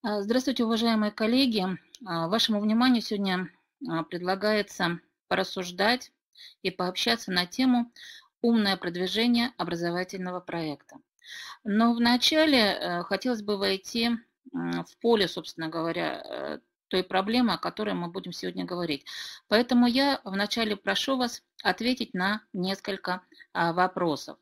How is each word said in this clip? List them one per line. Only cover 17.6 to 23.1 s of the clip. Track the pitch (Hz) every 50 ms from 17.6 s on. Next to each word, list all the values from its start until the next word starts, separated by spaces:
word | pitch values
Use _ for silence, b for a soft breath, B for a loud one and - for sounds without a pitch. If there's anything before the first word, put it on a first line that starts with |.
| - 175 175 - 214 208 190
мы | 180 175
будем | 175 170 190 180 185
сегодня | 170 - - 185 180 185 180
говорить. | 170 180 175 175 165 147 139 _ B B B B B B B B _
Поэтому | 208 220 247 240 254 240 240 240
я | 233 262 277 285 269 - _
вначале | 202 190 196 202 202 - 233 226 214 208
прошу | 196 _ 196 196 190 - - 269
вас | 254 247 233 - - _ _ _ - -
ответить | 208 - - 226 240 262 - 220 - -
на | 180 180 196 208 214 _ _ -
несколько, | 190 180 190 196 - _ - 196 185 - -